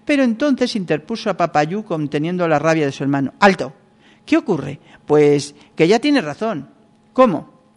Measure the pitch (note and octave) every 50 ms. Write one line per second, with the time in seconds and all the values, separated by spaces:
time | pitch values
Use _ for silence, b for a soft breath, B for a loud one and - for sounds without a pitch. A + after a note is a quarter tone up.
0 | B - D4 C#4 C4 A#3+ A3 A3+ D4 D4 C4 - B3+ A#3+ - G#3+ F3+ - D#3 D3
1 | - - A3+ G#3+ - G#3+ F3+ - F3 D#3+ - D3+ D3+ D#3 F#3 G#3+ G#3+ - F3 D#3
2 | D3+ C#3 D#3 D3 D3+ E3+ F3+ F3+ F3 E3 D#3 C#3+ D3 D#3+ D#3+ D#3+ D3 C#3 C3+ -
3 | C#3+ C#3 C#3+ C#3 C#3 B2+ - - G3+ G3+ F#3+ - C3 C3+ - _ _ _ _ b
4 | b b b b b - D4+ E4 D#4+ - F#3 C#3 C3+ C#3+ C#3+ - b b b b
5 | b - D3 D3+ D3 D3 D3 D3 C#3+ - b b b b b - D#3 E3+ A3 A#3
6 | - D4 C#4+ C4 F3 D3+ C#3 - G#3+ A3+ G3+ C#3+ C3+ - _ _ _ _ _ _
7 | _ _ - - C4 A#3+ E3 B2+ - - _ _ _ _ _